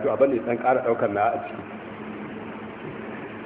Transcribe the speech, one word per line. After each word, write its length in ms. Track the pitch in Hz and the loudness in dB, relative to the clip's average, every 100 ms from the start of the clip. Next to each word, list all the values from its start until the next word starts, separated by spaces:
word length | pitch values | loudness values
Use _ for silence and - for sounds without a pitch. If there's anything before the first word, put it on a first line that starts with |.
To, 80 | 135 | 4
abin 240 | 110 139 | 6 6
da 80 | 120 | 4
dan 160 | 117 120 | 0 2
ƙara 240 | 127 127 | 4 4
ɗaukar 280 | 120 117 113 | 4 2 2
na 80 | 101 | 4
a 160 | 110 - - | 2 2 -4
ciki. 160 | - - - - - - - - - - - - - - - - 107 - - | -8 -10 -10 -10 -10 -10 -8 -8 -8 -10 -10 -10 -10 -10 -8 -8 -8 -10 -10